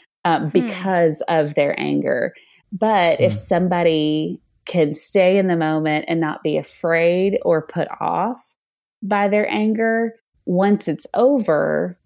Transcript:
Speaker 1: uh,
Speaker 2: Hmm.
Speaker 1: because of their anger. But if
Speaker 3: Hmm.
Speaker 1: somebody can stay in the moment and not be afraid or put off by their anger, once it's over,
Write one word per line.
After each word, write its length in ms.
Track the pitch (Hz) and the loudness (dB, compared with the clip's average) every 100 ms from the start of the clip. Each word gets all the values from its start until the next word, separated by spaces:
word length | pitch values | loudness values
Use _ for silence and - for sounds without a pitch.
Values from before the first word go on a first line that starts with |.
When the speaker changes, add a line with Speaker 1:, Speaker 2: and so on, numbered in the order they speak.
| _ _ 175 | _ _ -2
Speaker 1:
uh, 140 | 160 | 0
Speaker 2:
Hmm. 80 | 151 | 2
Speaker 1:
because 720 | 190 233 185 190 180 165 151 - | 0 0 -4 -2 2 2 0 0
of 280 | 160 147 151 | 0 0 0
their 240 | 143 - | 0 -2
anger. 540 | 147 143 143 123 - - _ _ _ | -2 -2 0 -2 -2 -6 _ _ _
But 480 | 190 220 202 170 151 | -2 2 4 2 2
if 140 | 185 | 0
Speaker 3:
Hmm. 40 | - | 0
Speaker 1:
somebody 1000 | - 175 180 175 170 156 151 151 170 - _ _ - | 0 0 2 2 2 2 0 -2 -4 -8 _ _ -6
can 280 | 175 151 | 0 0
stay 440 | 151 - 196 185 196 | 0 0 2 4 4
in 100 | 190 | 2
the 80 | 165 | 0
moment 500 | 156 156 156 151 - | 0 0 0 -2 -2
and 120 | 165 | -2
not 240 | 156 - | -2 -4
be 140 | 160 156 | -4 -4
afraid 800 | - - 165 165 170 180 196 190 | -6 -6 -2 2 2 2 0 0
or 180 | 175 160 | 0 0
put 260 | - 175 - - | -2 -6 -6 -4
off 540 | - 170 214 247 - _ _ _ _ _ | -4 -2 -4 -6 -14 _ _ _ _ _
by 260 | 196 202 202 | -4 0 2
their 220 | 208 208 | 0 0
anger, 680 | 214 214 220 226 226 226 - _ _ - | -2 -2 0 0 0 -4 -8 _ _ -2
once 420 | 180 196 208 - | 0 2 2 0
it's 200 | 147 - | -6 -4
over, 840 | - 254 285 202 151 156 151 180 - | 2 2 2 0 0 0 -2 -4 -8